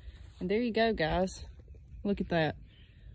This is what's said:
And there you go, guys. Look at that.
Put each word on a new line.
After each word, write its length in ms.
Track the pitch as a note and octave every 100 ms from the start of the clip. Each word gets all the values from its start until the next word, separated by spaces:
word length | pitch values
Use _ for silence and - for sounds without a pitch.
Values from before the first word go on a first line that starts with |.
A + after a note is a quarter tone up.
| - - - -
And 100 | F3+
there 120 | G#3+
you 100 | B3
go, 220 | G#3+ A3+
guys. 540 | G#3+ D#3 E3+ F#3 - - - - - - -
Look 160 | G3+ G3
at 80 | G3
that. 260 | E3+ D3+ - - - - - -